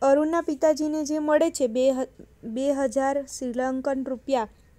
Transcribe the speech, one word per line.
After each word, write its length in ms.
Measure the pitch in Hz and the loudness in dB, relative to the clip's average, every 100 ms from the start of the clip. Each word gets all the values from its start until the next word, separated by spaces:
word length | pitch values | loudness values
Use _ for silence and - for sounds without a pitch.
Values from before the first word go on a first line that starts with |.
અરુણના 400 | 269 277 311 339 | 4 4 4 0
પિતાજીને 640 | 330 285 320 302 302 311 294 | -2 0 2 2 0 -2 -2
જે 140 | 311 | -2
મળે 320 | 302 302 330 | 2 2 2
છે 160 | 330 254 | 0 -2
બે 240 | 226 262 | 2 2
હ-, 160 | 254 254 - - _ | 2 -2 -10 -20 _
બે 300 | 233 226 277 | -10 -4 0
હજાર 520 | 269 269 269 269 285 269 | 0 0 0 0 -2 -6
શ્રીલંકન 800 | - 254 240 262 262 269 269 | -8 -6 -2 -2 -2 -2 -4
રૂપિયા, 440 | 262 247 - 262 214 _ _ | -4 -8 -2 -2 -2 _ _